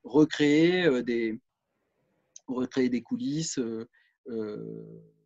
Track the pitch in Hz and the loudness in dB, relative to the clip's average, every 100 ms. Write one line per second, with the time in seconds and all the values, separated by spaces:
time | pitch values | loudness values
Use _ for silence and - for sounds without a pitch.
0 | - 135 151 - 147 147 170 185 170 123 | 0 4 4 4 4 6 4 4 2 2
1 | 120 117 113 113 - _ _ _ _ _ | 0 -2 -2 -6 -12 _ _ _ _ _
2 | _ _ _ - - 127 127 135 127 123 | _ _ _ -20 -10 -6 -4 0 0 0
3 | 113 120 127 151 160 - 117 113 117 _ | -4 -6 -4 -4 -4 -4 -6 -6 -10 _
4 | _ _ 131 113 107 104 55 55 55 55 | _ _ -12 -8 -8 -8 -12 -14 -16 -20
5 | - _ | -20 _